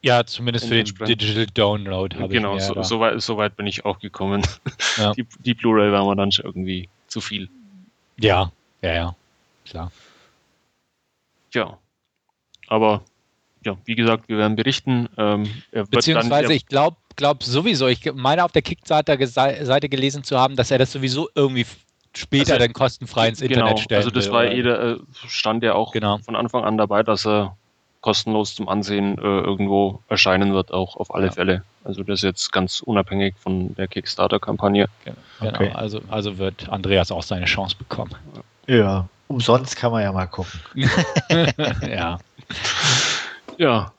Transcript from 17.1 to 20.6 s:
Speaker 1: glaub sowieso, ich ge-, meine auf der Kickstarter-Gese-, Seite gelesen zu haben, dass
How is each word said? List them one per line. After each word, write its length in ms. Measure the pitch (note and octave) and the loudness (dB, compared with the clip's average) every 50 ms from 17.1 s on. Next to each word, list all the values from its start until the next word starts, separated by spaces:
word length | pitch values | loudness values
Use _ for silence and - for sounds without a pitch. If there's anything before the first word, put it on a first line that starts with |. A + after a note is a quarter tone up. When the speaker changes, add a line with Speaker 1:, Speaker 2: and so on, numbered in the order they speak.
| - | -6
Speaker 1:
glaub 280 | - D3+ C#3+ D3 C3 - | -2 0 0 0 0 -4
sowieso, 440 | B2 B2 C#3 E3+ A#3+ G3 C3 C3 | -2 -2 0 0 0 0 2 2
ich 140 | B2+ B2 - | 2 0 0
ge-, 120 | - D#3 C3 | -2 -6 -6
meine 300 | C3+ B2+ C3+ D3+ F3 F3 | 0 0 2 2 2 2
auf 80 | E3+ | 2
der 100 | - D#3+ | 2 0
Kickstarter-Gese-, 1040 | - - E3+ _ _ - D#3+ D3+ D3+ - D3 C3 C3+ B2 A#2 C3+ C3 C#3 A#2 - D3 | 0 0 -10 _ _ 0 0 2 2 2 2 2 0 -2 2 2 2 2 0 -2 -2
Seite 240 | B2 C3 C#3+ C#3+ C#3+ | 0 0 0 2 0
gelesen 340 | C3+ C3 C3+ C#3 C3+ C#3+ C3+ | -2 0 0 -2 -2 -4 -6
zu 140 | - C#3+ | -2 2
haben, 180 | B2+ C3 C3+ C#3 | 2 2 2 2
dass 160 | B2+ | 0